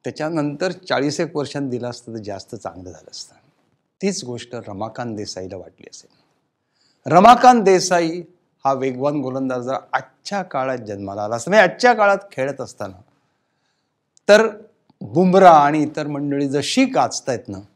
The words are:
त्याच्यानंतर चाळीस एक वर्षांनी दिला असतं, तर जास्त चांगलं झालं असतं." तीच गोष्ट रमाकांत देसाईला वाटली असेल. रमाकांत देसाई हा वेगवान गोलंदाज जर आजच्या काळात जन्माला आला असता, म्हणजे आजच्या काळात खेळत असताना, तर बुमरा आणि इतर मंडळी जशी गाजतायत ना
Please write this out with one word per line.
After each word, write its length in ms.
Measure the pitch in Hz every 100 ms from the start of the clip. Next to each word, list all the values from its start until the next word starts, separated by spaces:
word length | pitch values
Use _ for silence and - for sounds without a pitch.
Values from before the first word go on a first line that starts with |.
त्याच्यानंतर 680 | 139 127 156 165 147 143 185
चाळीस 480 | 175 - 127 143 143
एक 160 | 160
वर्षांनी 340 | 151 131 147 139
दिला 200 | 123 120
असतं, 240 | 117 -
तर 40 | 110
जास्त 380 | 104 98 -
चांगलं 360 | 110 92 85 90
झालं 200 | 85 -
असतं." 240 | - - _ _ _ _ _ _ _
तीच 220 | 196 190
गोष्ट 260 | 123 120 -
रमाकांत 640 | 120 104 98 110 - 120 104
देसाईला 400 | 98 92 92 95
वाटली 300 | 85 _ -
असेल. 240 | - _ _ _ _ _ _ _ _ _ _ 131
रमाकांत 500 | 165 214 240 247 247
देसाई 580 | 196 185 - 180 165 175 160 _ _ _
हा 80 | 139
वेगवान 480 | 135 135 123 143 147
गोलंदाज 400 | 131 131 131 127
जर 140 | 120 135 -
आजच्या 500 | 131 - _ - 202
काळात 340 | 185 139 131 127
जन्माला 460 | 120 101 98 101
आला 120 | 104
असता, 160 | 117 170
म्हणजे 220 | 214 185
आजच्या 200 | - 247
काळात 240 | 220 202 196 -
खेळत 300 | - 135 131
असताना, 400 | 117 - 101 92 _ _ _ _ _ _ _ _ _ _ _ _ -
तर 200 | 208 220 - - _ _ _
बुमरा 500 | - 117 180 190 185
आणि 320 | 156 143 156
इतर 240 | 147 151 151
मंडळी 420 | 143 143 143 139
जशी 360 | 139 135 -
गाजतायत 540 | 262 156 120 - - 117 -
ना 120 | 95 104